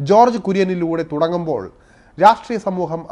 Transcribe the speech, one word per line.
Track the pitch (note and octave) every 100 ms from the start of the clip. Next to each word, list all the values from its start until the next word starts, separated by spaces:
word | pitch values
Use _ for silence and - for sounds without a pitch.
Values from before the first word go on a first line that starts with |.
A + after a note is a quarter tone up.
| C#3
ജോർജ് | G#3 A#3+ A3+ G3
കുര്യനിലൂടെ | F#3+ F#3 F3+ E3 E3 D#3+
തുടങ്ങുമ്പോൾ | D3 E3 F3 D#3+ A#2+ F#2 _ _ _ _ -
രാഷ്ട്രീയ | G3 A3+ - A3 G3+
സമൂഹം | F#3 E3 E3 D#3+